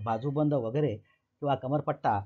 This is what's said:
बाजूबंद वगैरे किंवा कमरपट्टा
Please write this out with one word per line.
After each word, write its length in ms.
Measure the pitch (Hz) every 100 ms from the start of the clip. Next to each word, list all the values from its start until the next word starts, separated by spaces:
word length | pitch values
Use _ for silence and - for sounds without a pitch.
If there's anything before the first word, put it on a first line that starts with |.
बाजूबंद 500 | 107 113 139 143 147
वगैरे 420 | 143 113 135 147 101 - _ _ -
किंवा 140 | 147
कमरपट्टा 680 | 135 131 147 151 151 139 104